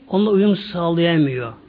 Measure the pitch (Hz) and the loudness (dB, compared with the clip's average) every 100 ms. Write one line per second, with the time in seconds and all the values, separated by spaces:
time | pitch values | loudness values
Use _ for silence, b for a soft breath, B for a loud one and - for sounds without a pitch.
0 | - 190 214 196 208 190 - 175 170 170 | -6 -2 2 2 2 0 -4 -6 -2 0
1 | 170 165 143 127 120 117 | 2 2 0 -2 -8 -12